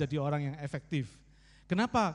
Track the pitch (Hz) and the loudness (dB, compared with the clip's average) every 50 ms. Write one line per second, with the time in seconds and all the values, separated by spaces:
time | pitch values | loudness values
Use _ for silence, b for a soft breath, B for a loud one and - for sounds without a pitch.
0 | 147 135 143 151 139 147 147 147 143 139 139 156 147 139 - 143 - - 170 147 | 0 0 0 0 0 0 0 0 0 -2 -4 -4 -6 -6 -6 -8 -6 -4 -2 -2
1 | 127 104 - - - b b b b b b b b b 180 185 226 240 - 247 | -2 -4 -8 -18 -20 b b b b b b b b b 0 2 2 2 4 2
2 | 214 180 | 2 2